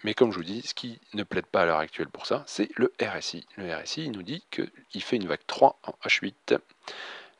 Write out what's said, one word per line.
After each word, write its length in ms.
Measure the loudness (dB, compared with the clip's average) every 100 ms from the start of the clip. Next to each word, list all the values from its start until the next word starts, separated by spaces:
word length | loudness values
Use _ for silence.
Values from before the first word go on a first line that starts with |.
Mais 100 | 0
comme 180 | 4 4
je 60 | 2
vous 60 |
dis, 180 | -4 -6
ce 100 | -6
qui 280 | -8 -8 -12 _
ne 100 | -6
plaide 240 | -2 -2 2
pas 160 | 4
à 20 |
l'heure 140 | 4 4
actuelle 300 | 0 -4 -8
pour 180 | -6 -2
ça, 180 | -2 -2
c'est 240 | -2 0 2
le 160 | 0 2
R 160 | -4 -4
S 180 | -6
I. 120 | -8 -12 -10
Le 180 | -6
R 60 | -6
S 180 | -6 -6
I, 60 |
il 80 | -6
nous 100 | -6
dit 200 | -8 -10 -8
qu'il 520 | -6 -6 -8 -12 -8
fait 140 | -2 0
une 120 | 0
vague 180 | -2 -2
trois 320 | 4 4 4
en 100 | -8 -4
H 160 | 2 2
huit. 320 | 0 -4 0 0 0 _ -14 -12 -12 -14 -18